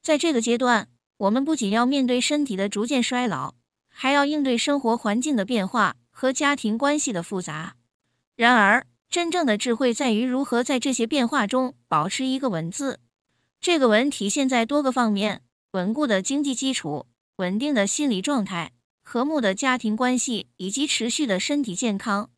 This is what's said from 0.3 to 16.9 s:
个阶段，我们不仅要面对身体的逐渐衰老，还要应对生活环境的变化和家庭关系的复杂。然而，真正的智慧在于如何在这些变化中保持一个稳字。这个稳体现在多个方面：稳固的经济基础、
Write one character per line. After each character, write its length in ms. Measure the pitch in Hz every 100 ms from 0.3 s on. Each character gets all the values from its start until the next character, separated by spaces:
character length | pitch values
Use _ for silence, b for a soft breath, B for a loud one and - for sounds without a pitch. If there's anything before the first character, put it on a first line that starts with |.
个 80 | 262
阶 160 | 226 240
段， 320 | 247 226 - _ _ _
我 100 | 196
们 160 | 233
不 100 | 277
仅 140 | 320 202
要 160 | 214
面 220 | 247 285 254
对 120 | 247
身 240 | 247 294
体 140 | 185 190
的 140 | 202
逐 160 | 202 233
渐 160 | 269
衰 260 | 233 247 247
老， 280 | 147 139 - _ _ _
还 220 | - 262
要 120 | 285
应 180 | 285 302
对 140 | 269 240
生 240 | - 285
活 160 | 240 233
环 240 | 214 208
境 160 | 277 254
的 80 |
变 240 | 190 247 190
化 280 | 240 190 - _
和 220 | - 262
家 240 | 262 285 285
庭 220 | 214 226
关 200 | 277 302
系 140 | 277
的 100 | 185
复 200 | 170 190
杂。 340 | 175 156 165 - _ _ _ _ _ -
然 180 | 233
而， 320 | 247 196 233 - _ _
真 200 | 349 339
正 140 | 349
的 140 | 294 208
智 160 | 247
慧 180 | 226 254
在 200 | 226 269
于 120 | 214
如 180 | 254 254
何 220 | 277 233
在 160 | 247 262
这 100 | 277
些 160 | 254 226
变 220 | 294 240
化 180 | 285 208
中 280 | 254 254 - _
保 200 | 160 165
持 160 | -
一 140 | 262 269
个 100 | 277
稳 220 | 170 165
字。 300 | - 277 - _ _ _ _ _ _
这 180 | - 330
个 100 | 254
稳 220 | 214 277
体 200 | - 196
现 180 | 294 262
在 160 | 254
多 180 | 226 285
个 80 | 277
方 220 | 254 233
面： 300 | 202 214 - _ _ _
稳 200 | 190 180
固 140 | 226 294
的 160 | 196
经 200 | 190 285
济 120 | 285
基 180 | 247 269
础、 320 | 247 160